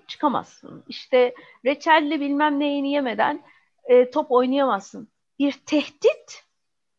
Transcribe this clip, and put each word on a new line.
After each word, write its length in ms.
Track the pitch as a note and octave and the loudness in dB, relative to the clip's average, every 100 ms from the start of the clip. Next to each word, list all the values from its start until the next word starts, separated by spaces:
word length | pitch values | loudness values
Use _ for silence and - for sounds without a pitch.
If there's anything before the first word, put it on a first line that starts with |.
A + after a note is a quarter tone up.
| - | -16
çıkamazsın. 800 | - D4+ G3+ - _ - - - | -4 -2 -2 -6 _ -20 -20 -18
İşte 460 | - - B3+ B3 - - _ | -18 -2 2 2 -2 -18 _
reçelli 560 | B3 C#4+ E4+ D#4+ D4 D#4 | -4 -2 2 2 2 -2
bilmem 400 | C#4+ C#4+ D4+ C#4+ | -2 0 0 0
neyini 320 | D4 C#4+ C#4 | -2 -2 -2
yemeden, 500 | C#4+ C4 G#3 - D#4 - _ _ _ | -2 -2 -2 -2 -4 -12 _ _ _
e, 260 | - B3 B3 | 2 4 4
top 220 | D4 D4+ | 0 0
oynayamazsın." 760 | B3 B3+ C4+ C4+ G3+ - G3 G#3+ _ _ - | 2 2 0 0 -2 -6 -18 -20 _ _ -4
Bir 140 | C#4 | -4
tehdit, 920 | - - D4+ - - G#4+ D#5 - - _ _ _ _ _ | -4 -4 -2 -2 0 0 0 -4 -20 _ _ _ _ _